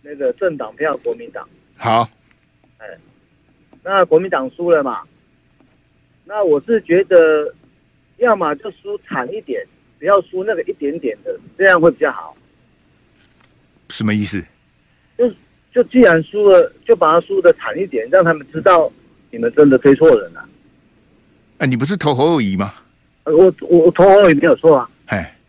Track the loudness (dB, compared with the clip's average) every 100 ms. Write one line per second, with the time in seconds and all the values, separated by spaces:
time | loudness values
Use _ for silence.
0 | -20 -6 -6 -4 -6 -6 -14 -6 -6 -6
1 | -8 -10 -14 -18 -20 _ _ _ -2 -2
2 | -2 _ _ _ _ _ _ _ -20 -20
3 | _ _ _ _ _ _ _ _ -4 -2
4 | 2 0 0 -6 -8 -8 -2 -2 -2 -10
5 | -14 _ _ _ _ _ _ _ _ _
6 | _ _ -12 -4 0 0 0 -4 0 0
7 | 2 2 4 0 -4 _ _ _ _ _
8 | _ _ -2 0 -4 -6 -12 -16 -14 -14
9 | _ -10 -8 -12 -10 -12 -12 _ _ _
10 | 0 0 -2 -10 -6 -6 -8 -8 -8 -6
11 | -8 -10 -12 -14 -14 -2 2 4 2 0
12 | -6 -6 -18 _ _ _ _ _ _ _
13 | _ _ _ _ _ _ _ _ _ -8
14 | -4 -4 -4 -8 -12 _ _ _ _ _
15 | _ -4 -4 -4 _ _ _ -4 0 4
16 | 4 4 -2 0 4 4 2 _ -2 0
17 | 2 0 -2 0 0 0 -6 -8 -6 -6
18 | 0 0 2 -2 -8 -4 2 2 0 _
19 | _ _ _ -6 -4 4 4 4 2 4
20 | 4 2 -2 -18 -20 _ _ _ _ _
21 | _ _ _ _ _ _ -4 -4 -4 -4
22 | -4 0 0 0 -2 -4 -8 -12 _ _
23 | _ _ -2 4 2 2 0 2 2 4
24 | 4 6 4 2 0 2 2 2 -2 _
25 | -8 -8 -8 _